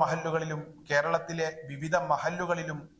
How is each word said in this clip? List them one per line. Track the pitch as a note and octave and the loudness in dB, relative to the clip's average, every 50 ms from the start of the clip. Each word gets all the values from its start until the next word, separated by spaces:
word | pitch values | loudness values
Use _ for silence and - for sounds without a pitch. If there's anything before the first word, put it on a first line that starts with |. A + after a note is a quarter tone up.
| D#3+ | 2
മഹല്ലുകളിലും | D#3 D#3+ E3 E3 E3 D#3 D#3+ D#3+ D#3+ D#3 D3+ - - - - - - | 2 2 0 -2 0 0 0 0 -2 -4 -6 -6 -10 -14 -20 -6 2
കേരളത്തിലെ | D3 C#3+ D3 E3 E3 D#3+ D#3+ - E3+ E3 D#3+ D#3 D#3+ - - C#3 | 4 4 4 4 2 0 0 -2 -4 -2 -2 -2 -4 -8 -12 -12
വിവിധ | C#3 C#3 D3+ D#3+ E3+ F3 E3 D3+ | -10 -8 -4 2 2 2 4 4
മഹല്ലുകളിലും | D3+ C#3 - D#3+ F3 F3 F3+ E3+ E3+ E3 D#3+ D#3 D3+ D3 C#3+ - - _ | 2 2 2 -2 -2 -2 0 0 0 -2 -2 -6 -6 -8 -10 -14 -20 _